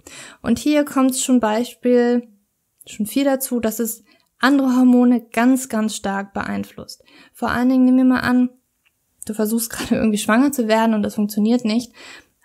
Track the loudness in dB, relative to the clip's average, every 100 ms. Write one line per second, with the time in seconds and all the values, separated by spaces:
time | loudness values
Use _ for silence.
0 | -20 -20 -20 -10 -4 -2 0 0 0 0
1 | 0 0 0 0 2 -2 -4 -4 2 2
2 | 2 0 -4 _ _ _ _ _ -16 -10
3 | -4 0 0 0 -2 -4 -4 -4 -6 -8
4 | _ _ _ _ 2 2 2 4 4 6
5 | 4 2 -2 -2 2 0 -2 -4 -4 -6
6 | -6 -6 -8 -8 -8 -8 -10 -14 -20 -20
7 | _ -20 -20 -8 -4 0 2 4 4 4
8 | 4 2 2 0 0 -4 _ _ _ _
9 | _ _ -10 -4 -2 -2 -6 -8 -4 -2
10 | 0 0 0 2 2 0 0 0 2 0
11 | -2 -4 -4 -2 0 0 0 -4 -4 -12
12 | -20 -20 _ _